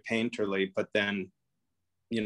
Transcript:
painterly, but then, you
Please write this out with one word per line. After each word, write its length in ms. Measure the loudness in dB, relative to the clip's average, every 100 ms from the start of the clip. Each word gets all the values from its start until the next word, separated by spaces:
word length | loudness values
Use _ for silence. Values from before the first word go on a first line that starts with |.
| 2
painterly, 640 | 0 0 0 0 0 0
but 140 | -2 0
then, 360 | 0 2 -2 -6 _ _ _ _ _ _ _ -6
you 100 | -4